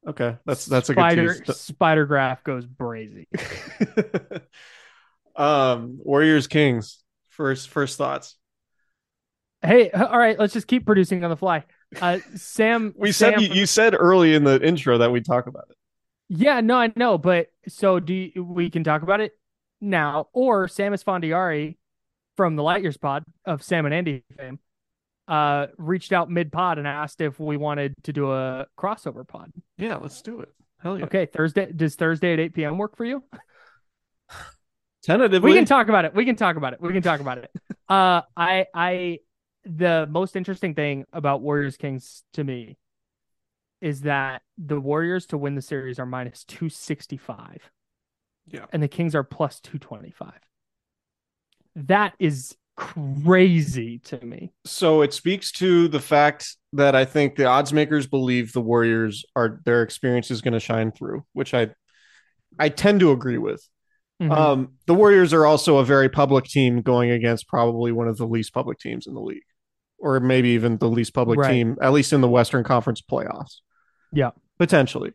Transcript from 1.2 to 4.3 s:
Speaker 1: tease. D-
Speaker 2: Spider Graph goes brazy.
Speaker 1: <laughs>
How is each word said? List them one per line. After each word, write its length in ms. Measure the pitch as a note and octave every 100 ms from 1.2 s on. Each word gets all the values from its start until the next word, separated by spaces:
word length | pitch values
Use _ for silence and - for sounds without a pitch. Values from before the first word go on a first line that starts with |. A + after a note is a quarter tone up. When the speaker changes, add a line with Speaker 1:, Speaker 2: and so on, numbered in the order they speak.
| E3
Speaker 1:
tease. 120 | - -
D- 60 |
Speaker 2:
Spider 500 | - - D3+ E3+ D#3 C#3+
Graph 380 | C#3+ C3+ B2+
goes 220 | - C3 B2
brazy. 600 | C3 B2 A2+ A2 G2 -
Speaker 1:
<laughs> 1080 | - - - - - A3 - G#3 F#3+ -